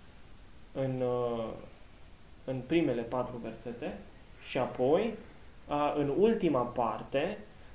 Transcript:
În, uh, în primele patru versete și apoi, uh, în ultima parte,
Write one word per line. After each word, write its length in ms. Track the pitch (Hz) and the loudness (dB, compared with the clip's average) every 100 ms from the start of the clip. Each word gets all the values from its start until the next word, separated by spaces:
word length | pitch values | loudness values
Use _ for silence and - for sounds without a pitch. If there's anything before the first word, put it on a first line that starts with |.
| - - - - - - - | -20 -20 -20 -20 -20 -20 -10
În, 280 | 139 135 127 | -2 -2 0
uh, 440 | 127 123 120 117 113 - - - - - - - - - - | 0 2 0 0 -4 -8 -14 -18 -20 -20 -20 -20 -20 -12 -6
în 160 | 131 123 | -4 2
primele 340 | 165 151 120 | 4 4 2
patru 360 | 117 127 120 120 | 0 -2 -2 -4
versete 540 | 113 - 123 117 165 208 - - - - - | -8 -8 -10 -6 -6 -8 -12 -18 -20 -18 -6
și 100 | 143 | 0
apoi, 560 | 120 - 127 165 226 - - - - - - | 0 2 6 6 4 -2 -10 -16 -18 -18 -4
uh, 260 | 147 147 151 | 0 2 2
în 140 | 143 139 | 2 6
ultima 440 | 220 214 175 135 | 6 6 4 4
parte, 760 | 120 - 113 107 - 135 170 214 - - - | 2 2 0 0 -2 0 0 -2 -10 -18 -18